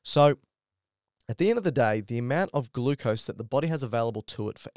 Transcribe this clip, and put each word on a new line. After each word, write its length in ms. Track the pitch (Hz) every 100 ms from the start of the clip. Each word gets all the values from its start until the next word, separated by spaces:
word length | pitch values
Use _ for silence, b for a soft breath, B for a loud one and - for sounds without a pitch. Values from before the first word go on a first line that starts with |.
So 340 | - - 147 143 _ _ _ _ _ _ _ _ -
at 80 | 117
the 120 | 185
end 80 | 233
of 60 |
the 80 | 185
day, 300 | 139 113 107
the 160 | 104 117
amount 320 | 120 147 190
of 200 | 143 120
glucose 520 | - 123 143 117 110 -
that 120 | -
the 60 | 110
body 220 | 131 160
has 160 | 160
available 380 | 131 117 117 107
to 260 | - - 107
it 100 | -
for 100 | -